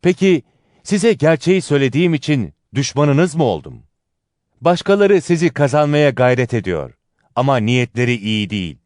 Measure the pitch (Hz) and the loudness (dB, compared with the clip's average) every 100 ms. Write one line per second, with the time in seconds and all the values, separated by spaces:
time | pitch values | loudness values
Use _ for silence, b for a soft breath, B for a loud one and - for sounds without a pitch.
0 | 180 185 190 165 _ _ _ _ - 202 | 0 0 0 0 _ _ _ _ -4 0
1 | 226 180 151 160 170 190 - 143 135 131 | 0 2 2 2 0 0 0 0 0 0
2 | 175 156 - 147 85 _ _ 135 139 143 | 0 0 -2 -2 -4 _ _ -6 -4 0
3 | 147 139 175 156 131 82 73 58 _ _ | 2 2 0 0 -2 -2 -8 -20 _ _
4 | _ _ _ _ _ _ 160 175 - 202 | _ _ _ _ _ _ -2 0 0 2
5 | 202 196 - 170 170 131 143 151 147 147 | 4 2 2 0 0 0 0 2 2 2
6 | 147 127 123 123 123 117 92 82 65 _ | 2 2 0 2 -2 -4 -4 -6 -8 _
7 | _ _ _ - 135 131 107 123 120 113 | _ _ _ -4 0 0 0 0 -2 -2
8 | 123 120 104 107 101 104 87 64 | -2 -2 -4 -4 -4 -6 -6 -12